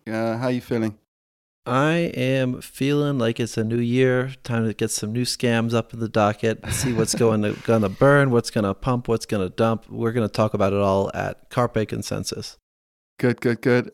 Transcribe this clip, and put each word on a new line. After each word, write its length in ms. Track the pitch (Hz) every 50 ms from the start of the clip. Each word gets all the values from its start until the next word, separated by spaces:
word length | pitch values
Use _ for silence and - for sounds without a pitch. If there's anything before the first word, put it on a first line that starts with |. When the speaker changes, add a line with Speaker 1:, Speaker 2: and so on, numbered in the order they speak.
| _ 110
Speaker 1:
Uh, 300 | 110 110 113 117 113 117
how 80 | 127
are 60 | 127
you 100 | 127 123
feeling? 360 | - - 123 113 110 107 107 - _ _ _ _ _ _ _ _ _ _ _ _ _ -
Speaker 2:
I 440 | 123 131 143 156 165 170 170 170 -
am 460 | 127 127 131 135 135 131 127 127 -
feeling 580 | - - - - 135 143 147 147 147 143 143 131
like 200 | 113 113 113 -
it's 200 | 120 110 - 117
a 40 | 107
new 140 | 110 117 120
year, 540 | 120 117 120 127 131 127 127 127 127 135 131 - -
time 220 | - 120 117 113
to 80 | 113 104
get 160 | - 113 107
some 240 | - - - 104 110
new 80 | 123
scams 540 | 123 120 - - - 120 117 117 113 117 117
up 180 | 117 113 - -
in 60 | 113
the 100 | 113 110
docket, 560 | - 113 104 104 104 - - 113 110 - - -
see 220 | - - - 131 120
what's 200 | 113 113 - -
Speaker 1:
<laughs> 40 | - 120
Speaker 2:
going 200 | 113 110 107 104
to, 100 | 104 - - -
gonna 260 | - 113 113 104 95
burn, 420 | 98 - 135 139 143 143 139 135
what's 180 | 120 117 - -
gonna 240 | - 113 104 98 98
pump, 340 | - - 131 123 123 - -
what's 200 | 113 110 - -
gonna 220 | 113 104 92 90
dump. 380 | - - 113 113 113 101 - -
We're 260 | - 113 117 113 113
gonna 140 | 123 110 101
talk 280 | - - 107 107 -
about 180 | 101 101 98 98
it 60 | 101
all 320 | 101 98 95 98 98 - -
at 380 | 92 98 95 92 - - _
Carpe 360 | - 127 120 117 - 110 107 -
Consensus. 680 | 117 110 104 - 104 104 104 - 110 110 - - - _ _ _ _ _ _ _ _ _ _ _ _ -
Speaker 1:
Good, 200 | - 123 120 -
good, 220 | - 123 117 -
good. 300 | - 131 123 123 117 -